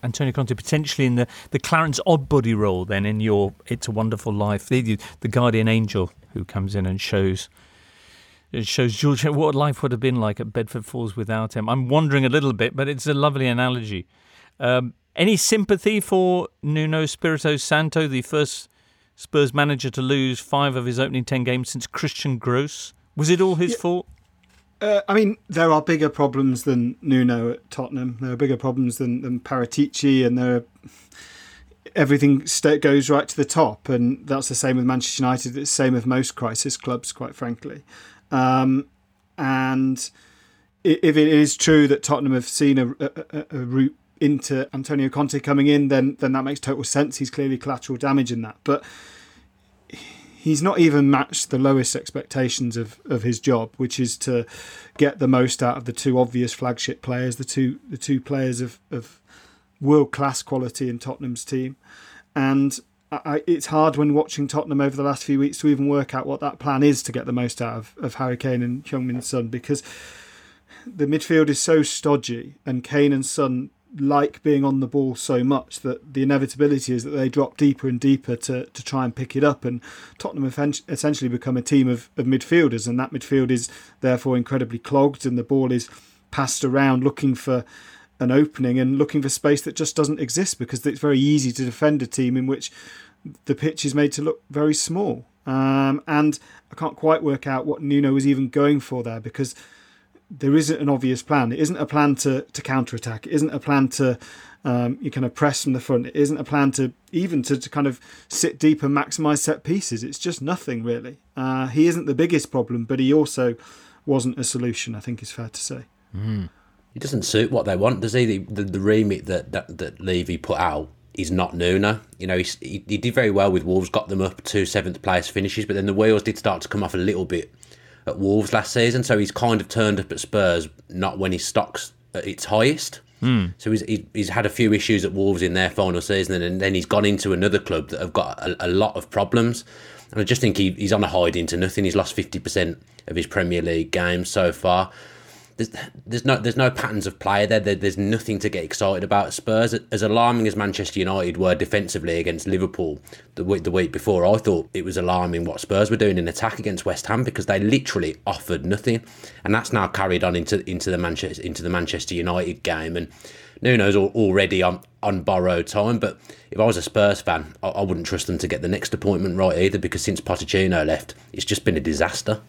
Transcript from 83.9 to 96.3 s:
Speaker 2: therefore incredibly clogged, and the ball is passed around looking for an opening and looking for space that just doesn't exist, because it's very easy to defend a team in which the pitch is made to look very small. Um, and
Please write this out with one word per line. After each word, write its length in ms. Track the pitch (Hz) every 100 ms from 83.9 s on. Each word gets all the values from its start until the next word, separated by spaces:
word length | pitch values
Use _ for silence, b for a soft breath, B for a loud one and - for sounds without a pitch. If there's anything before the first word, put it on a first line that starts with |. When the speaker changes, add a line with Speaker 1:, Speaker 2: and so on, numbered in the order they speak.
| B
Speaker 2:
therefore 380 | 131 127 139 123
incredibly 400 | 117 135 120 117
clogged, 480 | - 139 143 139 135
and 100 | 123
the 60 |
ball 280 | 117 139 131
is 200 | 123 120 B B B _
passed 340 | - 135 -
around 400 | 135 131 139 127
looking 300 | 135 139 139
for 320 | 123 - 127 117 B B B B _
an 120 | 127
opening 480 | 131 151 - 127 127
and 180 | 127 135
looking 240 | 147 151
for 80 | 139
space 320 | - 147 143
that 160 | - -
just 180 | 156
doesn't 260 | - 147 151
exist, 380 | 131 117 190 -
because 280 | 123 127 147
it's 120 | -
very 200 | 151 135
easy 340 | 139 151 131
to 100 | 120
defend 380 | 127 117 151 151
a 60 | 127
team 280 | - 127 127
in 80 | 131
which 260 | 135 - B B B B B - -
the 100 | -
pitch 300 | - 151 156
is 100 | 147
made 180 | 139 147
to 100 | 143
look 200 | 151 156 _
very 240 | 143 151
small. 540 | 147 - 170 202 120 - _
Um, 580 | - 135 135 135 135 143 -
and 320 | 147 151